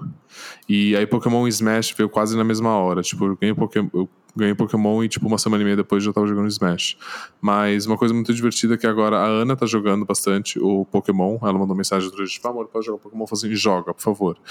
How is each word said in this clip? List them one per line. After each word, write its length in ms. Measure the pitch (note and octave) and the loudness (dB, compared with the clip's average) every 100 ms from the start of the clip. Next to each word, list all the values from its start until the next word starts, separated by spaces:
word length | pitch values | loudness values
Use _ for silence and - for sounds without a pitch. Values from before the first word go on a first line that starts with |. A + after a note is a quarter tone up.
| - - _ - - - - | -12 -14 _ -20 -18 -12 -2
E 300 | G3+ G#3 G#3 | 2 4 2
aí 100 | G#2+ | 2
Pokémon 400 | A#2 A#3+ A#2+ A#2+ | 0 2 2 2
e 20 | |
Smash 420 | G#2+ A2 A2 A2 - | 2 2 2 0 0
veio 120 | G#2+ | 0
quase 260 | - G#2+ A2+ | 0 0 2
na 80 | |
mesma 280 | A2+ A2 A2+ G#2+ | 0 0 2 2
hora. 260 | F#2 F2+ | 2 0
Tipo, 220 | F2 D#2+ G2 | -2 -2 -2
eu 120 | F#2+ | 0
ganhei 160 | G#2 G#2 | 0 0
Poké-, 340 | G#2+ G#2+ F#2+ | -2 0 -2
eu 160 | F2+ F#2 _ _ - | -2 -4 _ _ -2
ganhei 180 | G#2 G#2 | 0 2
Pokémon 480 | A2 A2 G#2+ A2 | 0 2 2 2
e, 60 | A2+ | 0
tipo, 180 | - G#2+ | -2 0
uma 100 | A2 | 0
semana 220 | A2 G#2 | 2 2
e 40 | G#2 | 2
meia 100 | G2+ | 0
depois 280 | G2 G2+ | 0 0
já 100 | G#2 | 0
tava 120 | G#2 G#2 | 0 0
jogando 220 | G2+ G#2 | 0 -2
Smash. 500 | G2+ F#2 F2 - - - - - _ | 0 0 0 -4 -8 -14 -16 -16 _
Mas 440 | G#2 G2+ G#2 G#2 G#2+ | 0 2 2 0 0
uma 120 | A2+ | 0
coisa 160 | A#2 | 2
muito 200 | A#2 A2+ | 2 0
divertida 420 | A#2 A#2 - A2+ A#2 | 0 0 0 0 2
é 20 | |
que 100 | A2+ | 2
agora 300 | G#2+ G#2+ G#2 | 2 2 2
a 80 | G#2 | 2
Ana 300 | A2 A#2 B2 | 2 0 0
tá 100 | A2+ | 0
jogando 400 | A2 G2+ G2 G2+ | 0 2 0 0
bastante 520 | G2 - G2 G#2+ - | -2 0 0 -2 -2
o 260 | G2 G2 F#2+ | 0 2 0
Pokémon. 520 | G2+ - F#2+ F#2 A2+ | 0 0 0 0 0
Ela 120 | G#2+ | 0
mandou 220 | F#2+ G2 F#2+ | 0 0 -2
mensagem 300 | F#2+ G2 F#2 | -2 -2 -2
outro 160 | G2 | -6
dia, 80 | F#2+ | -8
tipo, 140 | - A#2+ | -6 -6
"Amor, 200 | A#2+ A2 | -6 -6
pode 180 | A2+ A2 | -6 -6
jogar 140 | G#2+ | -8
Pokémon?" 240 | G#2 A2 | -10 -10
Eu 40 | G#2+ | -6
falei 180 | G#2+ A2 | -6 -4
assim, 80 | G#2+ | -2
"Joga, 380 | G#2+ F#2 E2+ | 0 0 -2
por 80 | - | -4
favor." 360 | - G#2 F#2+ E2 - | -4 0 -2 -2 -10